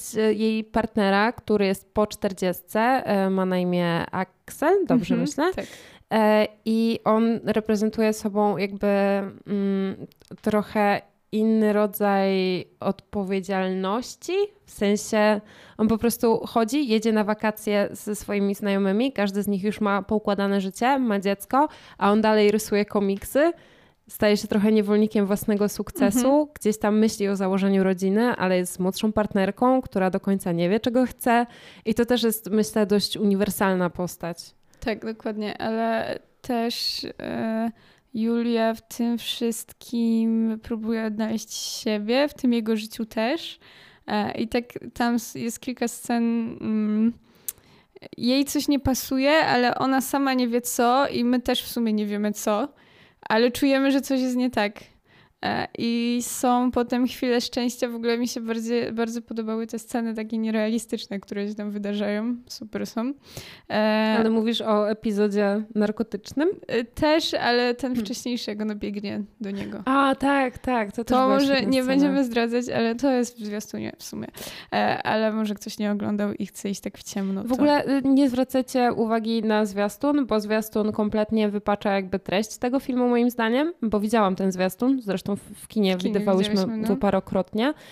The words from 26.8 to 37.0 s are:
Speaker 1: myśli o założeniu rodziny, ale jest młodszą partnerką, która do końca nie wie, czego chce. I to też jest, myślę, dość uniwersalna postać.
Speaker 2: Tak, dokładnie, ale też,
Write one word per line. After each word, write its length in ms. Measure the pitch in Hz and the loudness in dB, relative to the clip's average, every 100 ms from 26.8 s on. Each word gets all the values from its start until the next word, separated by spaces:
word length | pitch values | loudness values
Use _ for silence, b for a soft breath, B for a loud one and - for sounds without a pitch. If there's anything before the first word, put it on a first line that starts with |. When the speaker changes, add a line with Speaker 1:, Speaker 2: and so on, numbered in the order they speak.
| 214 214 | 2 4
Speaker 1:
myśli 300 | 220 220 196 | 2 2 -2
o 80 | 196 | 0
założeniu 480 | 190 190 196 196 | 0 2 4 4
rodziny, 520 | 190 185 190 202 240 - | 4 2 2 2 2 0
ale 200 | 185 185 | 0 0
jest 240 | 180 - | 0 -2
młodszą 320 | 185 190 220 | -2 0 0
partnerką, 680 | 214 208 202 190 - 247 262 | 0 0 0 0 2 2 2
która 280 | - 202 185 | 0 0 0
do 100 | 190 | 0
końca 320 | 196 196 185 | 0 0 0
nie 160 | 170 175 | 0 2
wie, 120 | 220 | 2
czego 260 | 247 233 247 | 2 2 0
chce. 400 | - 254 233 240 B B B | 0 2 2 2 B B B
I 100 | - | -4
to 100 | 226 233 | 0 2
też 160 | 247 | 2
jest, 280 | 226 220 185 | 2 -2 -2
myślę, 360 | 214 214 226 202 | 0 0 0 2
dość 300 | 202 - - | 2 0 0
uniwersalna 760 | 208 196 202 - 196 185 180 | 2 2 0 2 2 2 0
postać. 480 | - 180 - 170 - - _ _ _ | -2 -6 -6 -10 -10 -16 _ _ _
Speaker 2:
Tak, 240 | 254 214 220 | -6 -6 -6
dokładnie, 520 | 220 226 214 208 - | -8 -8 -6 -6 -6
ale 600 | 220 226 226 226 - - - _ | -4 -2 -2 -2 -4 -8 -12 _
też, 640 | - 240 233 233 - - | -4 -2 -2 -4 -6 -6